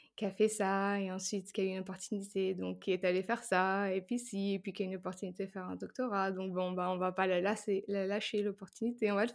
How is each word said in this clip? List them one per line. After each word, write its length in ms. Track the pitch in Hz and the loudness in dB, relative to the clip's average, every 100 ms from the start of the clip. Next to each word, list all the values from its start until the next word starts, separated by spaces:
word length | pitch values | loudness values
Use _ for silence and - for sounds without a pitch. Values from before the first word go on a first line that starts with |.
| - - | -20 -6
qui 80 | 196 | -4
a 60 | |
fait 180 | 190 214 | 4 4
ça 500 | 214 190 196 196 202 | 4 2 4 2 2
et 120 | 190 | 0
ensuite 420 | 190 190 202 185 | -2 -2 -4 -2
qui 80 | - | 0
a 20 | |
eu 40 | 190 | 0
une 120 | 190 | 0
opportunité, 760 | 185 180 - 202 196 196 190 180 | -6 -8 -4 -4 -2 0 0 0
donc 240 | 185 185 | -4 -2
qui 120 | - | 0
est 140 | 185 185 | 2 2
allée 180 | 185 | 2
faire 200 | 190 233 | 0 -2
ça, 500 | - 185 190 196 202 | 2 4 4 2 0
et 80 | 190 | -2
puis 180 | 185 240 | -2 -4
si, 360 | 240 196 196 196 | -2 -2 0 0
et 40 | |
puis 140 | 196 | -2
qui 100 | 185 | -4
a 40 | 185 | -4
une 80 | 190 | -4
opportunité 500 | 185 185 190 180 196 | -6 -6 -6 -6 -6
de 60 | |
faire 160 | 190 185 | -6 -8
un 80 | 185 | -8
doctorat. 560 | 190 - 254 202 190 | -6 -4 -2 0 0
Donc 220 | 185 190 | 0 -2
bon, 180 | 180 185 | 0 0
bah, 180 | 185 180 | 0 0
on 60 | 185 | 2
va 140 | 185 | 0
pas 160 | 185 190 | 2 4
la 120 | 180 | 4
lasser, 460 | 185 220 - 190 - | 2 0 0 0 0
la 200 | 202 190 | 0 0
lâcher, 340 | 208 - 208 | 0 0 0
l'opportunité, 680 | 208 190 190 - 226 233 208 | 0 -2 -10 -4 -2 2 2
on 40 | 202 | 4
va 100 | |
le 60 | 233 | 2